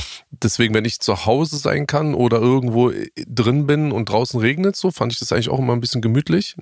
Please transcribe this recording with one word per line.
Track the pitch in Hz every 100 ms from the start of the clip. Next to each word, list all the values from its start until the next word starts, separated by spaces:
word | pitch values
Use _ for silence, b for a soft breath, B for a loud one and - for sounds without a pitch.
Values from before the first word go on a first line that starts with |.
| B B B
Deswegen, | 143 110 - 113
wenn | 110
ich | 110 -
zu | - 95 110
Hause | 131 156 147
sein | - - 143
kann | 147 151
oder | 139 120 113
irgendwo, | 120 131 123 117 123
äh, | - - - -
drin | 120 110 139 143
bin | 147 151
und | 117 104
draußen | 104 127 123
regnet, | 113 147 196 -
so, | 185
fand | - 117
ich | 120
das | 117
eigentlich | 110 113
auch | 131
immer | 127
ein | 120
bisschen | 117 127
gemütlich, | 113 127 - 165 - -